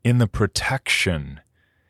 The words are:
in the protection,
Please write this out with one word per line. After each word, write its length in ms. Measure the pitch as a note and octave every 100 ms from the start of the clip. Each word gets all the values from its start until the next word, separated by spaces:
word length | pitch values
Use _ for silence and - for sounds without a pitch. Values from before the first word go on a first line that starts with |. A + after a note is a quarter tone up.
in 160 | A#2 B2
the 100 | A2+
protection, 1120 | - G#2 - - C3+ - - - E2 C#2 C#2+ _ _ _ _ _